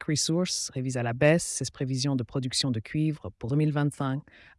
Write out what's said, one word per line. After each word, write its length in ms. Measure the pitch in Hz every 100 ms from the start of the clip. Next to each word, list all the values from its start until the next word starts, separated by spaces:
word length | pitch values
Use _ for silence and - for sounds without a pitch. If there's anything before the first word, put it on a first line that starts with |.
| -
Resource 640 | 151 - 165 185 - -
révise 240 | 135 131 123
à 60 |
la 100 | 120
baisse 300 | 120 151 170
ses 220 | - - 127
prévisions 420 | - 131 131 139
de 80 | 131
production 480 | 110 139 127 - 139
de 80 | 110
cuivre 520 | - 151 156 147 98 -
pour 120 | 117
deux 60 | 143
mille 160 | 151
vingt-cinq 480 | 147 147 - 135 139 - - -